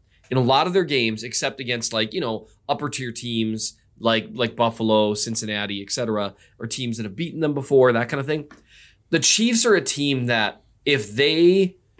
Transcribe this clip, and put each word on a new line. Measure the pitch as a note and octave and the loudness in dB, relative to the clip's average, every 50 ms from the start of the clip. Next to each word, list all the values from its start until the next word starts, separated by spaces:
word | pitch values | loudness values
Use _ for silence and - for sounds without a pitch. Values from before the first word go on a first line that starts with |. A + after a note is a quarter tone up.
| _ _ _ _ _ - | _ _ _ _ _ -4
in | B2+ | -2
a | C3 | 0
lot | B2 A#2+ C3 C#3+ D#3+ | 2 4 4 4 4
of | F3+ F3+ | 2 2
their | F#3+ F3 | 0 0
games, | C#3+ D3 C3 A#2 A2+ A2 G#2+ | 2 0 0 0 0 -2 -4
except | A2+ B2 A#2 - D3+ C#3 C3+ - | -8 -6 -6 -4 -4 -4 -6 -6
against, | C3+ A#2 B2 A#2 A2+ - | -6 -6 -4 -4 -4 -2
like, | A2+ A2 A2 G#2+ | -2 -2 -2 -2
you | - F#3 | -2 -4
know, | D3+ A#2 A2 G2+ - _ _ _ - - | -4 -4 -4 -6 -8 _ _ _ -6 -6
upper | C#3+ C#3 D3 C#3 | -4 -4 -4 -6
tier | - - C3 A#2+ | -6 -6 -8 -8
teams | A#2 - B2 B2 A#2 A2+ A2+ A2 A2 A2 - - - _ _ _ _ - | -8 -8 -8 -4 -2 -2 -2 -2 -2 -4 -6 -6 -8 _ _ _ _ -4
like, | A2 A2+ A2+ A2 - - | 0 0 0 0 -2 -4
like | - B2 A#2 A2+ - | -4 -4 -4 -4 0
Buffalo, | - A#2 A2+ A2+ - A2+ A2 A2 G#2+ G#2+ G#2 G#2 | 0 0 0 0 0 0 2 4 4 4 2 0
Cincinnati, | G#2 - A#2 A2+ - A2+ G#2+ G#2 G#2 G#2 G2+ G2+ G2 | -2 -2 -2 -4 -4 -4 -4 -4 -4 -4 -6 -6 -8
et | G2 G2 | -8 -6
cetera, | - C3+ B2 A2+ G#2+ G#2 G2+ G2 G2 _ _ _ _ - | -4 -4 -2 -2 -2 -2 -2 -4 -6 _ _ _ _ -12
or | - | -10
teams | A2+ - C3 B2+ A#2+ A2+ A2+ | -8 -6 -6 -6 -6 -6 -6
that | A2 | -8
have | G#2 F#2 | -8 -6
beaten | G2+ E3+ D#3+ - D#3+ | -8 -8 -8 -4 -2
them | D#3+ D3+ D3 | -2 -2 -2
before, | C#3 C3 - C#3+ C3+ B2+ B2+ | -2 -2 4 6 6 8 6
that | A#2 A2+ A#2+ A2+ | 6 2 0 -2
kind | D#3 C#3 | -4 -6
of | C3 | -4
thing, | D3 D3+ D#3 C#3+ - - - _ _ _ - - - _ _ _ - | -4 -4 -6 -6 -10 -20 -20 _ _ _ -20 -20 -20 _ _ _ -2
the | E3 D#3+ | -2 0
Chiefs | - - - - A3+ A#3+ A#3+ A3+ - | 2 2 2 2 2 2 2 2 4
are | G#3+ G#3 | 4 4
a | F3 | 4
team | C#3 - - C#3+ C#3+ C#3+ C3+ B2+ B2 | 2 0 -4 -2 0 0 0 0 0
that | A#2+ A#2+ A2+ G#2+ G2+ - - _ _ _ _ - | 0 0 0 0 -2 -4 -8 _ _ _ _ 0
if | C#3+ C#3+ C3 - G2+ | 0 0 0 0 -4
they | G#2+ B2 C#3 D3+ D#3 E3 E3+ F3 F#3 G3 F#3+ F3+ - _ _ _ _ _ | -2 0 2 2 4 4 6 6 6 6 2 0 -2 _ _ _ _ _